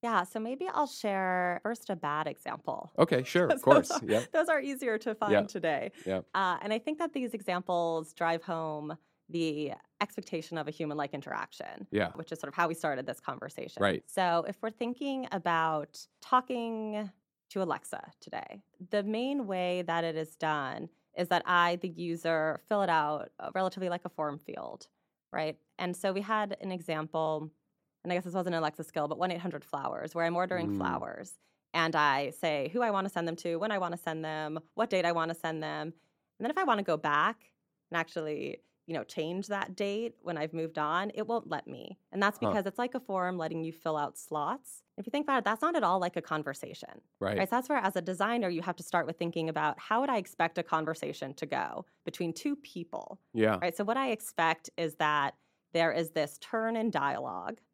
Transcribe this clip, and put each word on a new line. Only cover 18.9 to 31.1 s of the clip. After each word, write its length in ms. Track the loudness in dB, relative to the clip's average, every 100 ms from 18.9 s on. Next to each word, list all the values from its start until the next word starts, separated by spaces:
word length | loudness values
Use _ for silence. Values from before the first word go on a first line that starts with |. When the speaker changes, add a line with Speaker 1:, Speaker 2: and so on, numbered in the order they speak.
| 0
Speaker 1:
main 440 | 0 -2 0 -2 0
way 360 | 0 0 0
that 200 | 2 0
it 120 | 2 -2
is 200 | -6 -2
done 540 | 0 0 -2 -6 -10 _ _ -4
is 120 | 2
that 140 | 2 6
I, 320 | 6 6 4
the 120 | -4
user, 720 | -4 -4 -2 2 2 2 -2 0
fill 140 | 2
it 80 | 6
out, 420 | 4 4 0 -6 _
uh, 120 | -6
relatively 340 | 0 0 0 -2
like 140 | -2
a 60 | -6
form 300 | -4 -4 -4
field, 480 | -10 -10 -10 -12 -18 _ _ _ _
right? 260 | -2 -2 -4 _ -6
And 180 | -4 0
so 160 | 0
we 100 | -2
had 360 | 0 0 0 -4
an 120 | -6
example, 800 | -6 -4 -4 -2 0 0 0 -4 _ _ _ _ _
and 80 | -2
I 40 | -2
guess 100 | -2
this 80 |
wasn't 220 | -2 0 0
an 40 |
Alexa 240 | 0 -2
skill, 240 | -6 -2 -2
but 100 | 0
one 120 | 0
eight 80 | 0
hundred 240 | -4 -6
flowers, 500 | -6 -4 -4 -4 -4 0
where 100 | 0
I'm 100 | 2
ordering 360 | 0 0 0
Speaker 2:
Mm. 60 | 0
Speaker 1:
flowers. 600 | 0 -2 -4